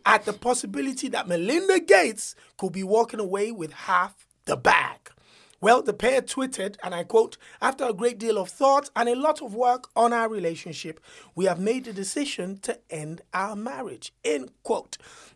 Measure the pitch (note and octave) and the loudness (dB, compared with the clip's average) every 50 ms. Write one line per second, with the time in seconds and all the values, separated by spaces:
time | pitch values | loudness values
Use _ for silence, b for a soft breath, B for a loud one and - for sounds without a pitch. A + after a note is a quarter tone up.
0 | _ - A3 G#3 - G#3+ G#3 - - A#3+ B3 B3 - G3+ G3 C#4+ C4+ C4+ C4 C4 | _ 4 4 4 4 -2 -8 -4 -2 -2 -2 -2 -2 -6 -6 -6 -4 -4 -6 -6
1 | D4 B3+ - A3 - F#3 F3 E3+ E3+ G#3 C#4+ F4+ G4 F#4+ F#4+ F4 E4 - - F#4+ | -6 -4 -4 -4 -2 -2 -2 -2 0 0 0 2 2 4 2 2 6 6 6 6
2 | E4+ A#3 A3 - - - - b b b b - G3+ F#3 D#3 F#3+ F#3+ F#3 G#3 A3+ | 6 2 -2 -6 -10 -12 -12 b b b b -8 -8 -6 -6 -6 -2 0 2 2
3 | A#3 A3+ - A3 G#3 F3+ F#3+ G3+ G#3 A3+ A#3 G3+ D#3+ D3 D3 - - - F#3 F3+ | 2 0 -2 -6 -4 -4 -2 -2 -2 -4 -4 -8 -10 -12 -12 -14 -4 0 2 2
4 | F#3 G3 - _ _ _ _ _ _ - - B2+ - - G3 E3 C3+ - - - | 2 0 -6 _ _ _ _ _ _ -4 -4 2 4 4 6 6 4 0 -6 -12
5 | _ - - b b b b b b b b b F#3 G#3+ A#3+ A#3 - A3 F#3 - | _ -20 -20 b b b b b b b b b 6 6 6 6 6 0 -4 0
6 | G#3 A#3+ C4+ C4 B3 - - C#4 C4 B3+ C4 - F#3+ G3+ G3 - - F#3 F3+ E3+ | 0 2 2 2 0 -2 -4 -4 -4 -4 -4 -6 -6 -6 -6 -8 -10 -8 -6 -8
7 | F3 F3 - A3 A3+ - - B B B B B G#3+ B3 C4+ C4+ C#4 B3 G#3+ F3 | -6 2 4 4 4 4 -2 B B B B B -2 -2 -2 0 -4 -4 -2 0
8 | A#3 B3 A#3+ G3 A3+ A3+ G#3+ G3+ F#3 F3+ - - C#4 C4+ C#4 C#4 C#4 - - G#3+ | -2 -2 -2 -2 -2 -2 0 0 -2 -4 -2 2 4 4 6 4 2 0 -2 -2
9 | A#3 A#3 B3 B3+ C#4 D#4 D4+ D4+ D4+ A3+ G3 A3+ B3+ B3 B3 B3+ - - _ A3+ | 0 0 0 2 2 0 0 0 -6 -10 -4 0 2 2 2 2 -2 -4 _ 2
10 | A#3 A#3 A#3+ A#3 A3+ A3 A3 G3+ F3 E3 E3 D#3+ - F3+ D3+ - - D#3+ D#3 - | 2 4 4 2 0 -2 -2 -4 -4 -4 -4 -6 -10 -12 -12 -10 -12 -12 -14 -16
11 | B B B B B B B E3 F#3+ F#3 F3 E3 F#3+ G#3 B3 C4 B3+ A#3+ G3+ G3 | B B B B B B B 0 0 0 2 2 0 0 0 -2 -4 -8 -8 -8
12 | G3 F#3+ - D4 C#4+ C#4+ - - F3+ F#3 G3 G3 - - A3+ - _ _ E3 D#3+ | -8 -6 -4 -4 -4 -4 -4 -6 -8 -8 -8 -8 -8 -8 -8 -8 _ _ -10 -10
13 | D3+ D#3 D#3+ E3+ - _ - F#3 F#3+ G#3+ G#3+ G3+ G#3+ B3 C#4 C4+ B3+ F3+ C3 - | -10 -10 -12 -14 -14 _ -4 -4 -4 -4 -6 -8 -8 -8 -8 -8 -10 -12 -12 -14
14 | - - - _ - - D4 C4+ C4 - - _ _ - - - - - - - | -16 -20 -20 _ -4 -2 -2 -2 -4 -10 -16 _ _ -2 -2 -2 -2 -8 -16 -18
15 | B B B B B B B | B B B B B B B